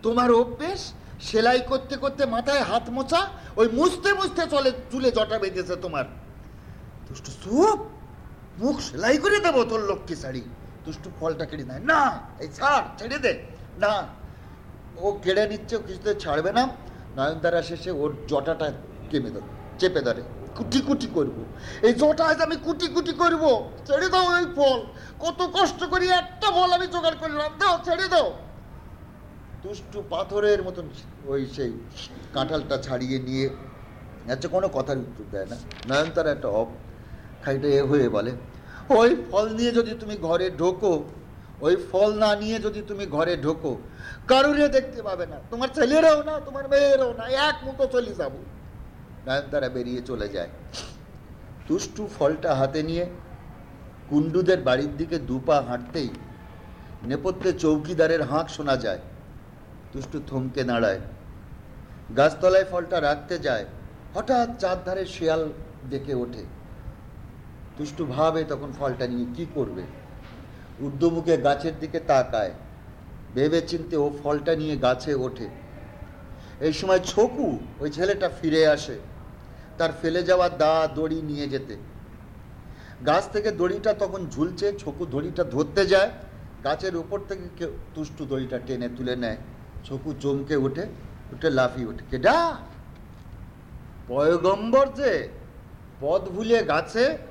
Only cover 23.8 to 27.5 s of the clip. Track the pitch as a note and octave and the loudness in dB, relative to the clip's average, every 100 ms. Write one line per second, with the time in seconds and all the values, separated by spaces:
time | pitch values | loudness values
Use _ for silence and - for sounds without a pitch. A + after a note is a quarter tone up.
23.8 | - C#4+ F4+ F#4 F4+ F4 F4 C#4 C#4 B3+ | 0 2 4 4 6 4 2 4 4 4
24.8 | G#3+ - - - D#4+ E4+ F4+ F#4 F4+ - | -2 -12 -16 -6 -6 -2 -2 4 2 2
25.8 | F4 F#4 F4+ F4+ F4 - A4 F4+ F4+ F4+ | 0 2 4 4 2 0 2 4 6 4
26.8 | F4+ F4 E4 D#4+ D#4+ D4 D4+ | 2 0 0 0 -4 -2 -4